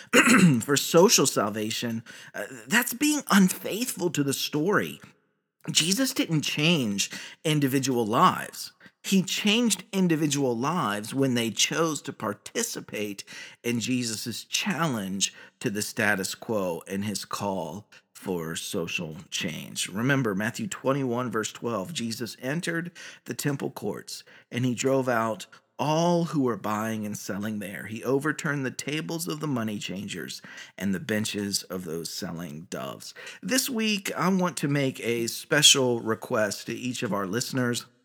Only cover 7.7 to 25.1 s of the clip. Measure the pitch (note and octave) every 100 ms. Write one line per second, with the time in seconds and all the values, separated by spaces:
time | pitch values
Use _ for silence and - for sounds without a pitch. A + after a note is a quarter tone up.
7.7 | C#3 C3+ A#2+ A2 B2 F3 D2+ C2+ - -
8.7 | - - _ - G3 - - G#3 A3 A#3+
9.7 | - - G3 F#3 D#3 D#3 C#3+ C3+ A#2 C#3
10.7 | F3+ A#2 G#2 G#2+ C3 C3+ A#2+ A2+ G2 -
11.7 | D3+ E3 D3 - - A2 G#2+ - - A3
12.7 | - F3+ G#2+ G#2 G2 - - - - A#2+
13.7 | A#2+ A2 B2+ A#2 A2 B2 G#2+ - - G#3
14.7 | D3+ E3 A#2 F#2+ F#2+ - - - - B2+
15.7 | G#2 - - G#2 G2+ F#2+ - - G#2+ F#2
16.7 | E2 - G2 G#2 F#2+ - - G2+ F#2+ E2
17.7 | F2+ - - _ - G2+ F2+ D#2+ E2+ -
18.7 | G2+ E2 - D#2+ D#2 - - F2 D#2 A#1
19.7 | - - F#2+ B2 C#3 A#2+ F#2+ G#2+ - G#2+
20.7 | - B2+ C#3 C3 A#2 B2 A2 G#2+ - A#2
21.7 | A2+ F#2 E3+ A#2 A2+ A2+ - B2+ D#3 F3
22.7 | E3 E3+ - - - - - D3 C#3+ C#3+
23.7 | - - A#1 - - - - - A#2+ B2+
24.7 | A2+ C3 C3+ B2+